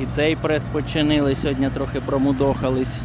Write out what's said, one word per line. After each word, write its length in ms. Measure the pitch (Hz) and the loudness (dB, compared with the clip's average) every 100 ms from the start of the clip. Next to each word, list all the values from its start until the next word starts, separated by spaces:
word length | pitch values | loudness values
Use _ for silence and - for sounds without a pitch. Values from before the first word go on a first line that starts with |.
| 127 | -4
цей 260 | 147 156 156 | 0 0 0
прес 260 | 156 151 - | 0 -2 -2
починили, 600 | 156 - 160 151 151 139 | -4 -2 0 2 4 2
сьогодні 360 | 135 147 135 135 | 0 0 0 0
трохи 300 | 131 131 139 | -2 -4 -4
промудохались. 1000 | 127 135 139 135 139 123 131 131 120 - | -2 2 2 2 2 2 0 0 -2 -6